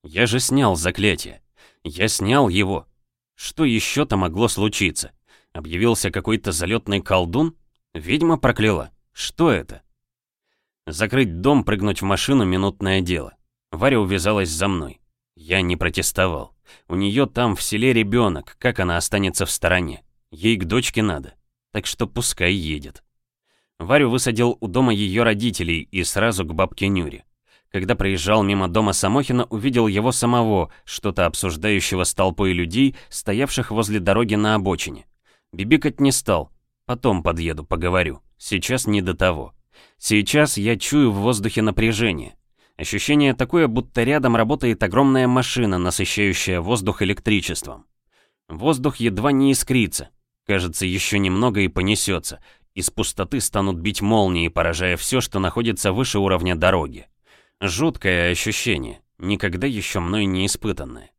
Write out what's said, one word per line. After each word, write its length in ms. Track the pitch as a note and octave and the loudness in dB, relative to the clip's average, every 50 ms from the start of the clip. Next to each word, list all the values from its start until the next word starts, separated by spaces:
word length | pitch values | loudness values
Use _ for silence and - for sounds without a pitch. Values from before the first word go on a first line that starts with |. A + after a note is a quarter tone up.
Я 240 | - D#2 D#2 F#2+ A#2+ | -20 -6 0 0 2
же 140 | A2+ A2 C3 | 2 2 0
снял 360 | - - C3 C#3 C3+ G#2+ F#2 | 0 2 2 4 4 4 2
заклятие. 640 | D#2+ D#2+ F2+ F2+ - G2 G#2+ F2+ - - - - - _ _ _ _ - _ _ _ _ | 2 0 -2 0 2 0 0 0 -2 -6 -14 -16 -20 _ _ _ _ -20 _ _ _ _
Я 240 | E2 - F2 G2 A2 | -14 -4 -2 -2 -2
снял 400 | - - G2 G2+ B2+ C#3+ C3+ G2+ | 0 -2 0 2 4 4 4 4
его. 380 | E2+ G2 G2+ F#2 G2 D#2 - _ _ _ _ _ _ _ _ _ _ | 4 2 2 2 0 -4 -6 _ _ _ _ _ _ _ _ _ _
Что 300 | - - - - - D#3+ | -14 -14 -12 -2 0 2
ещё-то 520 | C3+ A2+ A2 - - - C#3 D3+ C3+ G#2+ | 2 2 2 0 0 0 -2 0 0 0
могло 320 | G2 F#2 F2 D#2+ F#2+ A#2 A2+ | 0 0 0 0 0 0 0
случиться? 640 | - - G2+ G#2+ G2+ - G#2 E2+ - - - - _ _ _ _ _ _ _ _ | 2 0 -2 -2 0 0 -2 -2 -2 -4 -10 -10 _ _ _ _ _ _ _ _
Объявился 580 | _ D#2+ D2+ D#2 E2+ F2 A2 A#2 A2+ - - F#2+ | _ -14 -10 -6 -2 0 2 2 2 2 0 -2
какой-то 420 | - G2 - - A2 G#2 - G2+ | -4 -4 -2 -2 -2 -2 -2 -4
залётный 480 | F2 D#2+ F2 F2 A2 A#2 - - G2+ G2 | -4 -2 -2 -2 -2 -2 -2 -2 -4 -4
колдун? 560 | - - G2 F#2 F2+ E2+ F2 C3 D#3+ E3 D#3+ _ _ _ _ _ _ _ _ | 0 2 2 2 2 0 0 0 0 0 -2 _ _ _ _ _ _ _ _
Ведьма 440 | E2 D2+ E2+ A#2+ D3+ E3 E3 E3 - | -12 -4 -2 0 0 2 2 2 2
прокляла. 520 | - B2 A2+ - G#2+ G#2+ G2 D#2 B1+ - _ _ _ _ | 2 0 2 2 2 2 2 0 -4 -8 _ _ _ _
Что 380 | _ - - - - - E3 E3 | _ -10 -10 -10 0 2 4 4
это? 320 | A#2 E2 - - - - _ _ _ _ _ _ _ _ _ _ _ _ _ _ _ _ _ _ _ _ _ | 4 2 -2 -8 -16 -20 _ _ _ _ _ _ _ _ _ _ _ _ _ _ _ _ _ _ _ _ _
Закрыть 540 | D#2+ D2+ D#2 A2 G#2 A#2+ C3+ C3 F#2+ E2 E2+ | -12 -4 -4 -2 0 2 2 2 2 0 0
дом, 240 | F2+ C3+ D3 C3+ F#2+ | 2 4 4 4 4
прыгнуть 360 | - G#2+ G2 G2 G#2 G2 - | 2 -2 0 0 -2 -2 0
в 40 | G2 | 0
машину — 400 | G2 G2 F#2+ - - C#3 C3+ G#2 | 0 0 0 2 2 4 4 4
минутное 540 | F#2 F#2 F#2 G2 G2 G2 _ G2+ F#2+ F#2+ F#2+ | 2 2 2 0 -2 -2 _ -2 0 0 0
дело. 360 | F#2 F2 F2+ D#2 B1+ - _ _ _ _ _ _ _ _ | 0 0 -2 -4 -4 -10 _ _ _ _ _ _ _ _
Варя 300 | - F2 G#2+ C#3 C3+ A2+ | -6 0 0 2 2 2
увязалась 480 | G#2 F#2 G2+ F#2+ E2 G2+ G#2+ G2+ F#2 D#2+ | 2 2 0 0 0 0 0 0 0 -2
за 200 | D#2 D#2 F#2 G2+ | -2 -2 0 0
мной. 320 | F#2+ E2+ D2 C2+ - _ _ _ _ _ _ _ _ | 0 -2 -4 -8 -12 _ _ _ _ _ _ _ _
Я 260 | _ D#2 D#2+ F2+ G2 | _ -6 -2 0 0
не 160 | F#2 F2 F2 | 2 0 0
протестовал. 800 | D#2 E2+ E2+ - - D#2+ - - - F#2 F#2 E2 C2+ A#1 - _ _ _ _ - _ _ - | 0 -2 -2 -2 -2 -4 -2 0 0 -2 0 -2 -6 -10 -14 _ _ _ _ -20 _ _ -6
У 60 | E2+ | -4
неё 320 | F#2 G2 G2+ G#2 C3 C#3 | -2 -2 0 0 0 0
там 300 | - _ A#2+ B2 A#2 F#2+ | 0 _ -2 0 0 0
в 60 | - | -2
селе 300 | - - G#2 G#2+ A#2+ C3 | -4 -4 -2 0 2 2
ребёнок, 640 | B2 A2+ A2 G2 G#2+ B2 A#2 G2+ E2 C#2+ - - - _ | 4 2 2 2 2 2 2 2 0 -4 -8 -14 -20 _
как 220 | - B2 A#2 - | -4 -4 -2 0
она 160 | F#2+ F2+ E2+ | -2 0 0
останется 500 | E2+ - - - G2+ G2 F#2+ - - F#2+ | -2 -2 -2 -2 0 -2 -2 -2 -2 -4
в 40 | - | -4
стороне? 540 | - - - E2+ F2+ F2+ F2 D2 - - _ _ _ _ _ _ | -4 -2 0 2 2 2 0 -4 -8 -14 _ _ _ _ _ _
Ей 260 | - D2+ F2 A2 A2+ | -16 -2 0 0 0
к 80 | G2 F2+ | 0 -2
дочке 380 | E2 G2+ B2+ A#2+ - - A2+ | 0 0 0 0 0 -2 0
надо. 320 | G#2+ G#2 E2 C#2+ C#2 - _ _ _ _ _ _ _ _ | 0 0 -2 -4 -8 -14 _ _ _ _ _ _ _ _
Так 140 | _ G#2+ - | _ -8 -6
что 200 | - - - A#2+ | -6 -4 -4 -6
пускай 460 | - - B2 A#2 - - - F#2 F2 | -4 -4 -6 -6 -6 -2 0 0 0
едет. 520 | G2 G2 D#2+ D#2 D2+ D2 C#2 C#2 - - _ _ _ _ _ _ _ _ _ _ _ _ _ _ _ _ | 2 0 -2 -6 -6 -8 -10 -14 -20 -20 _ _ _ _ _ _ _ _ _ _ _ _ _ _ _ _
Варю 320 | E2 F#2 C3 D3 C#3+ A#2+ | -2 2 4 4 4 4
высадил 460 | A#2+ C3 - B2+ A2+ A#2 A#2+ A#2+ A2+ _ | 2 0 0 0 2 2 2 2 0 _
у 80 | - G2+ | -6 -2
дома 260 | F2 B2+ C3 B2 A2 | 0 2 4 4 2
её 300 | G2+ G#2 F#2+ F#2 A2+ A#2 | 2 0 0 0 2 2
родителей 560 | A2+ G#2+ G2+ A2+ A#2+ G2 - F2 E2 E2+ D#2+ | 2 2 2 -2 -2 -2 -2 -2 -2 -2 -4
и 240 | - _ - F#2+ E2+ | -4 _ -4 -4 -4
сразу 400 | - - G2 G#2+ A#2 G#2 F#2 F2+ | -2 0 0 0 0 0 -2 -4
к 100 | D2+ D#2+ | -4 0
бабке 340 | E2 F#2+ F2+ - - G2+ G2 | -2 -2 -2 -2 -2 -2 0
Нюре. 360 | G2 F#2 E2 C#2+ C#2+ - _ _ _ _ _ _ _ _ _ _ | 0 0 -2 -4 -10 -14 _ _ _ _ _ _ _ _ _ _
Когда 240 | - G2 F#2 - A#2+ | -6 -4 0 0 0
проезжал 480 | - G2 G2 G2 F2 D#2 G2 G#2+ A2 | 0 0 -2 0 0 0 2 2 4
мимо 240 | G#2 G2 G2+ G2 F#2+ F2+ | 4 2 2 0 0 0
дома 240 | E2+ A2 G#2+ G2+ | 2 2 2 2
Самохина, 520 | F#2 - - G2 A2 C#3+ C3+ - B2 B2 A#2+ | 2 0 0 2 2 2 0 2 0 -2 -2
увидел 440 | - A2+ G#2+ G#2 C#3 B2 A#2+ A2+ G#2+ | -2 -6 -4 -2 2 2 4 2 4
его 220 | F#2+ G2+ A2 B2+ | 2 2 0 0
самого, 640 | B2+ - - A#2+ B2 B2 A#2 A2 G#2 F#2+ E2 - - - _ | 0 0 2 2 4 4 4 4 2 2 0 -2 -6 -20 _
что-то 420 | - - - - G#2 F2 - F2+ | -14 -14 -6 -6 -4 0 0 0
обсуждающего 760 | E2 D2+ - - F#2 D#2 D2+ F2 G#2+ G#2 F#2+ - - G2+ F2+ F2+ | 0 0 -2 -4 -4 -4 -2 0 0 0 0 0 0 -2 0 0
с 100 | - - | -2 0
толпой 380 | - F#2+ F#2+ F2+ - G2+ F#2+ | 0 0 0 2 0 0 0
людей, 440 | F2+ F2 F2 E2 F2 A#2+ C#3 C3+ - - - - | 2 0 -2 -2 2 2 2 2 0 -4 -20 -14
стоявших 600 | - - - - G2 A2+ C#3 C3+ - B3+ - - | -14 -8 -4 -2 -2 -2 -2 -2 -2 -4 -4 -2
возле 300 | G#2+ A2 A2+ G#2 G#2+ G#2 | -2 -2 -2 0 -2 0
дороги 360 | F2 G2 F#2+ A2 A#2+ G#2+ G#2+ | 2 2 2 2 2 2 2
на 180 | G#2 G#2 G#2+ G#2+ | 2 2 2 2
обочине. 520 | G#2+ F#2 F#2+ F2 - - - C2+ A1+ - _ _ _ _ _ _ _ _ _ | 2 2 0 -2 -2 -4 -10 -10 -14 -20 _ _ _ _ _ _ _ _ _
Бибикать 480 | - E2+ G2 A2 D3+ D3 - D3 A2+ - | -10 -8 2 2 2 2 2 -2 0 2
не 100 | C#3 C#3 | 2 2
стал. 400 | B2+ - - - F#2+ E2 C#2 - _ _ _ _ _ _ _ | 2 0 0 0 0 0 0 -6 _ _ _ _ _ _ _
Потом 360 | - B2 B2 - B2+ G2 F2+ | -8 -8 0 0 0 0 2
подъеду, 420 | D#2 F2 E2+ E2 E2 E2 D#2 D2+ C#2+ | 0 0 -2 0 -2 -4 -4 -6 -6
поговорю. 580 | _ F2 D#2+ E2+ F2 F2+ F#2 F2 D2+ C#2+ - _ _ _ _ | _ -4 -2 0 0 2 2 0 0 -4 -8 _ _ _ _
Сейчас 480 | - - G#2 F#2 - - B2+ B2+ - | -8 -4 -4 -4 -2 -2 -2 -2 0
не 160 | G#2+ G#2+ G#2 | 0 0 0
до 120 | F#2 F#2 E2+ | 0 -2 -2
того. 400 | D#2+ F#2 F#2 E2+ D2 - - - _ _ _ _ _ - _ _ _ | 2 2 0 0 0 -8 -12 -16 _ _ _ _ _ -20 _ _ _
Сейчас 580 | - - G#2+ G#2+ G#2+ - - D3 - - - | -2 2 2 2 2 4 4 4 4 4 2
я 220 | G#2 G2 A2+ A#2 G2+ | -2 0 0 0 -2
чую 320 | - - C#3+ D3 C#3+ A#2 | -2 0 4 4 4 4
в 60 | G2+ | 2
воздухе 440 | G2 G2+ A#2+ B2 G#2 G2 A2 - A#2 | 2 0 0 0 0 -2 -2 0 0
напряжение. 760 | A2 G#2+ F#2 - A2+ A2+ A2 G2+ A#2+ A2 F2 C#2+ A#1 - - _ _ _ _ _ _ _ _ - | 0 2 2 2 2 2 2 0 0 0 -2 -2 -8 -14 -18 _ _ _ _ _ _ _ _ -10
Ощущение 560 | - - - G2+ - - D3 D3 C#3+ C#3 B2 | -8 -6 -4 -4 0 2 4 4 4 4 2
такое, 320 | - C3 - - E3+ E3 | 0 -2 2 4 4 4
будто 360 | B2 A2 B2+ A#2+ - - A#2+ | 4 2 -2 -4 -2 -2 0
рядом 340 | A#2 B2+ D3 D3+ B2+ B2 A#2 | 0 2 2 2 2 4 4
работает 460 | A2+ A2 A2 D3+ C#3 - A#2+ A2 - | 4 2 2 0 0 0 0 0 0
огромная 440 | A2 F#2+ F#2+ B2 C#3 C#3 C3 C3 B2+ | -2 2 4 4 4 6 4 4 4
машина, 520 | B2 B2 B2+ B2 - - B2+ A#2+ G2+ F#2+ F2+ | 4 2 2 0 0 0 0 0 0 0 0
насыщающая 840 | F2 F2+ - - F#2+ - - G#2 G#2 G2 F2+ - - F#2+ F#2 F2 | 0 -2 0 -2 -2 -2 0 0 0 0 0 0 -2 -2 -2 -2
воздух 420 | E2 F#2+ B2 G#2+ F#2 G#2 G2 - | 0 -2 -2 0 0 -2 -2 0
электричеством. 840 | G#2 F#2 G2+ - - A2+ G#2+ G2 - - E2 - - C#2 A#1 G1+ - _ _ _ _ _ _ _ _ _ _ _ _ _ | -2 -2 -2 -2 0 2 2 2 0 -2 -6 -8 -8 -12 -16 -18 -20 _ _ _ _ _ _ _ _ _ _ _ _ _
Воздух 480 | E2 D#2 A2 D3+ D#3 B2+ B2+ D3 B2+ | -12 -2 0 0 0 2 -2 -4 -2
едва 360 | - A#2 A#2 F#2+ F#2+ A2+ C#3+ | 0 -2 -2 -2 0 0 2
не 200 | C#3 C3+ C#3 C#3 | 2 4 4 4
искрится. 560 | C3+ - - - C#3 B2+ A2 E2+ - - - - _ _ _ _ _ _ _ | 2 0 0 0 0 0 0 0 -4 -8 -10 -12 _ _ _ _ _ _ _
Кажется, 400 | - G#2 F#2+ F2+ F2+ E2 - G2 | -2 -2 0 -2 -2 -4 -4 -4
ещё 320 | F2+ F2+ F#2 - - G#2+ G2+ | -2 -2 -2 -2 -2 0 0
немного 420 | G2 F#2 F#2 G2 A#2 B2+ G2 G#2 | 0 0 0 0 0 0 0 0
и 80 | G2 E2+ | -2 0
понесётся. 720 | - F#2 F#2 G2 A2 - - - F#2+ E2 - - - - - - _ _ _ _ _ | 0 -2 0 0 0 0 0 -2 -4 -4 -6 -10 -14 -14 -20 -20 _ _ _ _ _
Из 140 | F#2+ F2 - | -6 -6 -6
пустоты 520 | - - G2+ - - - F#2+ - C#3 C3 | -4 -4 -4 -4 -4 -6 -6 -4 -4 -4
станут 360 | - - - G#2+ G2 G2 F#2 | -4 -2 -2 0 0 0 -2
бить 240 | E2 E2 G#2 F#2+ - | -2 -4 -4 -4 -2
молнии, 480 | G2+ G2+ A#2 A2 G2+ F#2 F2+ E2+ E2+ E2 | 0 2 4 4 4 2 2 0 -2 0
поражая 480 | D#2+ E2+ E2 E2 E2 D#2+ F#2 F#2 F2 | 0 0 0 0 0 0 -2 -2 -2
всё, 240 | E2+ - - C3 B2+ | -2 -2 -2 -2 -2
что 200 | A2 - - G2 | -2 -2 -2 -2
находится 520 | F#2+ F2+ - A#2+ A#2 A2+ G#2+ - - G2+ | -2 -2 -2 -2 -2 -2 -2 0 -2 0
выше 260 | F#2 A2+ C3 B2 - G2+ | 0 0 -2 -2 0 0
уровня 360 | G2 G2 F#2+ E2 E2+ F#2 F2+ | 2 2 2 2 2 0 0
дороги. 520 | D#2+ E2+ F2+ F#2+ F2 D2+ C#2+ - - - _ _ _ _ _ _ _ _ _ _ _ | 2 4 4 4 2 0 -4 -10 -16 -20 _ _ _ _ _ _ _ _ _ _ _
Жуткое 720 | G2 G2 E2 F2+ D#3 E3 - - - F#2+ F2+ F2 E2+ F2 | -6 -4 -2 0 0 0 0 0 0 0 2 2 2 2
ощущение, 680 | F2+ - - A2 G#2+ - - A#2+ G2+ C#2+ B1+ A1 - - _ _ _ _ | 0 0 -2 -4 -4 -2 -2 -2 -2 -2 -4 -8 -12 -18 _ _ _ _
никогда 480 | F2 F#2+ G#2 F#2+ - G2 F2 F2+ A#2+ | -4 -4 -2 -2 -2 -4 -4 -2 -4
ещё 340 | C#3 B2 G#2 F2+ - - G2 | -4 -4 -4 -6 -4 -4 -4
мной 260 | F2 F2 G2 A2 G#2 | -2 -2 -2 0 0
не 200 | G2 F#2 F#2 F#2+ | 0 0 0 -2
испытанное. 640 | G2 - - - G#2+ F#2+ - C#2+ B1+ B1 A1 G1+ _ _ | -2 -4 -4 -4 -6 -4 -6 -8 -14 -14 -18 -20 _ _